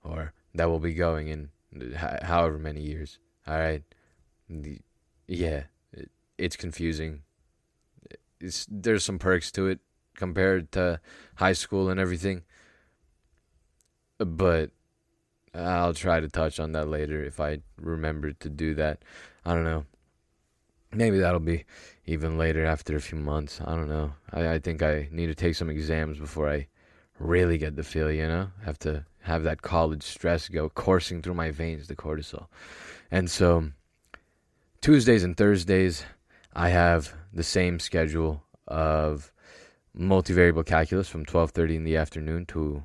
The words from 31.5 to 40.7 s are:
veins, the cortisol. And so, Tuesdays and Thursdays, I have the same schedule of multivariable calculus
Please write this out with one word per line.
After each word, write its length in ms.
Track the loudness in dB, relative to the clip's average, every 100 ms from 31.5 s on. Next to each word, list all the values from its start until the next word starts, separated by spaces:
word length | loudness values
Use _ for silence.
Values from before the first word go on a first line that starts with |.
veins, 380 | -4 -6 -6 -10
the 80 | -12
cortisol. 500 | -6 -6 -8 -14 -16 -20 -20 -20 -20 -20 _
And 180 | -2 0
so, 420 | 4 6 6 2 -8 _ _ _ -20 _ _ _ _ _ _
Tuesdays 440 | 6 8 8 6
and 120 | 6 4
Thursdays, 680 | 6 6 4 4 4 0 -10 -20 _ _ _
I 140 | 0 4
have 440 | 6 6 4 2 -12 -16
the 100 | -6
same 380 | -2 2 2 0
schedule 640 | -2 0 0 2 0 -2 -10 _ -8
of 640 | -2 2 2 2 -2 -8 _ -20 -20 -20 _ _ -4
multivariable 680 | 2 4 4 8 8 6
calculus 440 | 2